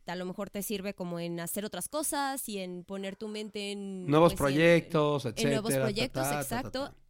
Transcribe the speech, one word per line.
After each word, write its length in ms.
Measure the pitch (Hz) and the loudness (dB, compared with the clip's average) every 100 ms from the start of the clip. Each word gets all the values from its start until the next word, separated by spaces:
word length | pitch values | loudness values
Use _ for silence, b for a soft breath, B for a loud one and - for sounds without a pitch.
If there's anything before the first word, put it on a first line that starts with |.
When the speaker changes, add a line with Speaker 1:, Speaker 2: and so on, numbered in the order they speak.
| - | -10
Speaker 1:
a 100 | 180 | -8
lo 80 | |
mejor 240 | 180 175 202 | -6 -6 -8
te 140 | 202 | -6
sirve 320 | 196 202 190 | -4 -4 -4
como 260 | 202 175 170 | -6 -6 -6
en 180 | 170 170 | -4 -6
hacer 280 | 170 - 208 | -6 -6 -6
otras 240 | 180 - | -8 -6
cosas 580 | 302 311 294 277 269 - | -4 -2 -2 -2 -4 -6
y 120 | 202 | -6
en 220 | 185 180 | -6 -8
poner 320 | 175 196 196 | -10 -8 -8
tu 140 | 196 214 | -8 -8
mente 440 | 214 214 208 202 | -8 -8 -6 -6
en, 340 | 202 196 190 180 | -6 -6 -6 2
Speaker 2:
Nuevos 260 | 147 170 | 8 8
Speaker 1:
pues, 80 | 160 | 6
en, 160 | 139 139 | 2 6
Speaker 2:
proyectos, 720 | 165 170 165 156 147 147 156 | 8 8 6 2 2 2 -2
Speaker 1:
en 240 | - 143 | 0 2
nuevos 200 | 139 - | 2 2
Speaker 2:
etcétera, 60 | 135 | 2
ta, 60 | |
Speaker 1:
proyectos, 400 | 131 202 240 - | 2 0 -2 -2
Speaker 2:
ta, 80 | 135 | 0
ta, 40 | 147 | -2
ta, 40 | |
Speaker 1:
exacto. 440 | 143 233 156 254 277 | -2 -4 -4 -6 -6
Speaker 2:
ta. 80 | - - | -10 -8